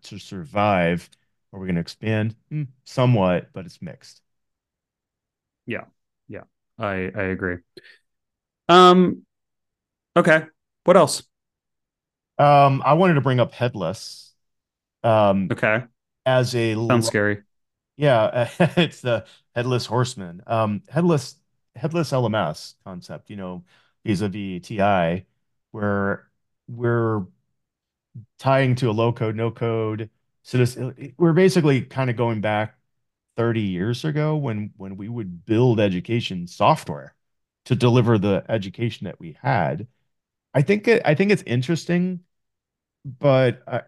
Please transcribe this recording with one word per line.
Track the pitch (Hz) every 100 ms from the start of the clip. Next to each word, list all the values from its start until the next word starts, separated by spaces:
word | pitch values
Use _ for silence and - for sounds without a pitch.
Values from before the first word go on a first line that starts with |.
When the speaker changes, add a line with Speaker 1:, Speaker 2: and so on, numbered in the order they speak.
Speaker 1:
to | - 98
survive. | - 98 76 104 104 95 85 87 - _ _ _ _
Are | 98
we | 92
gonna | 85
expand? | 82 - 110 107 107 - _
Mm, | 151 143 _
somewhat, | - - 127 113 92 90 -
but | 98 87
it's | -
mixed. | 87 - - - _ _ _ _ _ _ _ _ _ _ _ _ _ _ -
Speaker 2:
Yeah, | 107 - _ _ _ -
yeah, | 101 - _ _ -
I, | 107 95 92 104
I |
agree. | 95 92 92 87 _ - - _ _ _ _ _ _ _ -
Um, | 175 180 180 180 - _ _ _ _ _ _ _ _ _
okay, | 170 170 156 156 _ _ _
what | - 185
else? | 143 - - _ _ _ _ _ _ _ _ _ _ -
Speaker 1:
Um, | 143 143 139 135
I | 127
wanted | 156 185
to | 147
bring | 131 123
up | 113
Headless. | - 120 107 82 98 - - - _ _ _ _ _ _ _
Um, | 117 110 101 98 90
Speaker 2:
Okay. | - 110 110 123 _ _ _ 131
Speaker 1:
as | 127 120
a | 120 113
Speaker 2:
Sounds | 107 117
Speaker 1:
lo- | 120
Speaker 2:
scary. | 110 107 104 101 - _ _ _ _ -
Speaker 1:
Yeah, | 143 117 107 123 120
<laughs> | - 170 -
it's | 156 -
the | 127 110 - _ _
Headless | 120 123 123 -
Horseman. | 117 123 - 90 87 -
Um, | 113 107 104 -
Headless, | 143 175 151 - - _ _ _ 123
Headless | 156 170 143
L | 131 117
M |
S | 110 82 78 - -
concept, | 98 90 - 78 -
you | 104
know, | 92 90 - _ _ _
vis-a-vis | 113 92 101 104 98 87 -
T | 110
I, | 98 98 85 90 - _ _ _ _
where | 110 104 101 98 - _ _ _ _ -
we're | 120 120 117 113 110 90 _ _ _ _ _ _ _ _ - - _
tying | 131 135 131
to | 123 123
a |
low | 104 117
code, | 113 110
no | 113 117
code. | 110 117 113 110 107 110 _ _ _
So | - 127
this, | 123 - 127 - 139 -
we're | 170
basically | 160 190 185 151 131
kind | - 131 131
of | 113
going | 117 107
back | 107 104 107 _ _ _ _ _ _ -
thirty | 117 113
years | 101 90 104 120
ago | 156 147 151 151
when, | 139 107 104 -
when | 95 95
we | 104
would | 120 98 85
build | 98 110 127 110
education | 104 90 87 117 - 92 87
software | - 107 156 - 71 69 _ _ _ _ _
to | -
deliver | 127 120 123 113 110
the | 101 95 -
education | 113 95 101 117 - 92
that | -
we | 85 73
had. | 131 120 73 76 113 _ _ _ _ _ _
I | 156
think | 143 208 233
it, | 226
I | -
think | 151 202
it's | 190
interesting, | - 120 131 165 - 175 185 180 - _ _ _ _ _ _ _
but | 139 123 143 131 127 127 -
I, | 120